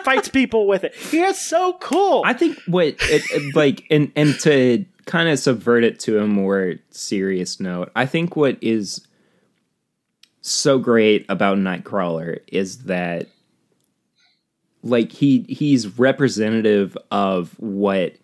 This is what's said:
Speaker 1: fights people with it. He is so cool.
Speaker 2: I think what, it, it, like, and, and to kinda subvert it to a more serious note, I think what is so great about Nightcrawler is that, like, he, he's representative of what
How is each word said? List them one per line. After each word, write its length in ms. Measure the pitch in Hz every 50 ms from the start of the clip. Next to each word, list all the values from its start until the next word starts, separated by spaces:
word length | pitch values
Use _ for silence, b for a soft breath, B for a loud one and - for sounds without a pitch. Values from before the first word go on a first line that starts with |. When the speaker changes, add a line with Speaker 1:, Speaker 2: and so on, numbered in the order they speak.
| 381
Speaker 1:
fights 240 | 269 262 330 - -
people 380 | - 269 247 - 226 220 202 196
with 160 | 196 185 180
it. 100 | - -
He 260 | - - - 294 330
is 180 | 359 381 370 -
so 340 | - - 320 349 370 370 349 -
cool. 420 | - - 269 370 403 381 285 196 143
Speaker 2:
I 100 | 202 247
think 220 | - 339 311 - - -
what, 200 | 175 170 185 165
it, 360 | 143 - - - - 151 143 - -
it, 240 | - 156 143 139 147
like, 280 | 156 147 135 - - - -
and, 220 | 156 147 143 - -
and 240 | 147 151 147 127 -
to 440 | - 156 143 131 127 123 117 104 95 - _ _ -
kinda 300 | - 185 165 165 165 147
subvert 460 | 131 - 139 123 123 - 120 120 117 117
it 140 | 110 113 -
to 200 | - 117 110 104
a 60 | 107
more 480 | 107 101 98 98 98 98 98 92 90 78 - _ _
serious 680 | - - - - 113 95 95 95 95 90 90 - - -
note, 320 | 95 92 90 90 90 - -
I 100 | 117 131
think 300 | 135 - 165 170 170 -
what 200 | 156 143 127 - -
is 440 | - 113 113 107 98 - - - - _ _ _ _ _ _ _ _ _ _ _ _ _ _ _ _ _ _ _ _ _ _ _ _ _ _ _
so 380 | - - - - - 147 135 127
great 480 | 101 123 117 113 107 110 107 - - -
about 300 | 98 90 104 98 98 101
Nightcrawler 840 | 95 92 90 - - - 101 98 90 85 82 80 82 85 - - -
is 380 | - - 95 98 92 95 117 -
that, 420 | 92 92 90 87 87 85 85 - - _ _ _ _ _ _ _ _ _ _ _ _ _ _ _ _ _ _ _ _ _ _ _ _ _ _ _ _ _ _
like, 280 | - 117 120 117 113 -
he, 320 | - - 147 139 131 117 - -
he's 500 | 135 - 151 147 139 120 110 95 104 120
representative 1000 | 127 135 - - 139 113 92 104 107 107 113 113 107 107 104 101 98 - - - - -
of 440 | 104 101 101 95 95 90 87 - - -
what 560 | 113 104 98 98 101 98 95 95 85 - - _